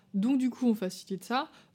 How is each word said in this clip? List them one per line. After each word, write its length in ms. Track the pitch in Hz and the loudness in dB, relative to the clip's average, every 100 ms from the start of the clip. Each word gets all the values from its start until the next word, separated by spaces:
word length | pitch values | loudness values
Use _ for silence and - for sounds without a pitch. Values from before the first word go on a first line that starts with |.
| _ | _
Donc, 260 | 196 220 277 | -2 2 2
du 100 | 254 | 0
coup, 180 | 233 247 | 2 2
on 60 | |
facilite 500 | 214 185 - - 185 - | 2 -2 -6 -8 -10 -2
ça. 260 | 247 311 - - | -2 -2 -10 -12